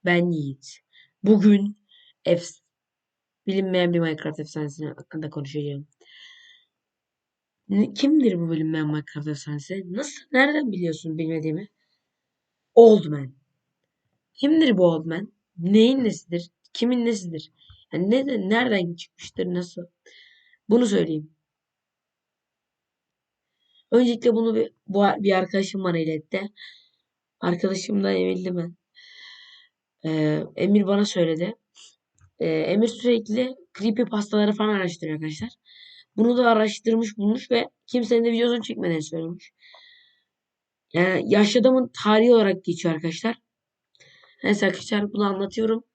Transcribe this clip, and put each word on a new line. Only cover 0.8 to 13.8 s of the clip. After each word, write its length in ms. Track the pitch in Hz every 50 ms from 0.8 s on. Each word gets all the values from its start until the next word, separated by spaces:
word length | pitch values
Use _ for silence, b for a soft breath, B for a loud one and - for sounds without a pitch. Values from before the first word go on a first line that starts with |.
| _ b b b b b b b -
Bugün 540 | 196 220 202 190 208 208 196 202 208 208 _ b b b b b b b b _
efs-, 360 | - 175 175 - - - _ _ _ _ _ _ _ _ _ _ _ _ _ _ _ _ _ _ -
bilinmeyen 460 | 190 196 190 190 185 180 180 175 175
bir 60 | 170
Minecraft 400 | 165 160 156 156 - 156 151 -
efsanesinin 480 | 151 151 - 156 151 147 143 160 151 143
hakkında 420 | - - - _ - 160 156 151
konuşacağım. 580 | 156 156 139 135 147 151 147 147 143 139 147 _ _ B B B B B B B B B B B B B B B _ _ _ _ _ _ _ _ _ _ _ _ _ _ _ _ _ _ _ _
Ne, 240 | 196 202 214 - -
kimdir 460 | - 269 277 311 311 262 226 185 170
bu 120 | 170 165
bilinmeyen 360 | 165 156 156 156 160 156 156 151
Minecraft 400 | 151 151 147 - - 151 147 151
efsanesi? 680 | 151 143 - 147 147 147 143 - 180 196 190 175 175
Nasıl, 280 | 208 294 294 - - - _
nereden 400 | 294 254 269 285 302 302 302 240
biliyorsun 460 | 196 180 175 170 156 156 - 165 156 160
bilmediğimi? 520 | 165 160 165 160 151 156 151 170 208 - _ _ _ _ _ _ _ _ _ _ _ _ _ _ _ _ _ _ _ _ _
Old 300 | 240 233 226 214 196 156
Man. 280 | 156 151 143 135 131 - _ _ _ _ _ _ _ _ _